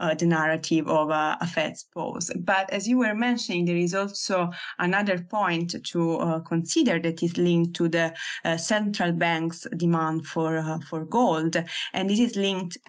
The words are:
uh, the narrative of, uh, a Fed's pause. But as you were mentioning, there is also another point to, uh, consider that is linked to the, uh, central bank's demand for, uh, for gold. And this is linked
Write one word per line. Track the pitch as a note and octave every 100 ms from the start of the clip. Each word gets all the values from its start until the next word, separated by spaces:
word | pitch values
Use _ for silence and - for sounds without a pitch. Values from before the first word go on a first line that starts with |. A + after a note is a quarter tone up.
uh, | F3
the | D#3+ E3+
narrative | D#3+ D#3 D#3+ - D#3+ D3+
of, | D#3+ D3+
uh, | D#3 D3+ -
a | F3
Fed's | - - - -
pause. | E3+ - - - F3+
But | F3 F#3+ F#3+
as | G3+ G3
you | B3+
were | A3
mentioning, | G#3 B3 A#3+ - F3
there | F3 F3
is | F3
also | F#3+ G3+ G3+ - F#3+ F3+ F3 - -
another | F3+ G3 G3+ F3+
point | F3 G#3+ F#3 E3+ E3+ -
to, | - F3 E3 E3
uh, | E3+ D#3+
consider | E3+ E3 E3 E4 B3 E3
that | E3 E3
is | E3+ F3+
linked | F3 E3+ E3+ -
to | E3+
the, | E3 E3 E3 - -
uh, | E3 E3
central | - G#3+ G#3 G3+ F3
bank's | E3+ E3+ E3 E3 E3+ - E3+
demand | E3+ E3 D#3+ D#3+ D3
for, | E3+ D#3+ D#3+
uh, | D#3+ D#3+ -
for | D#3+
gold. | D#3+ A3+ A#3 D#3+ E3 E3+ E3+ - -
And | - G3
this | G#3
is | A#3 G3
linked | G3 F#3 F3+ -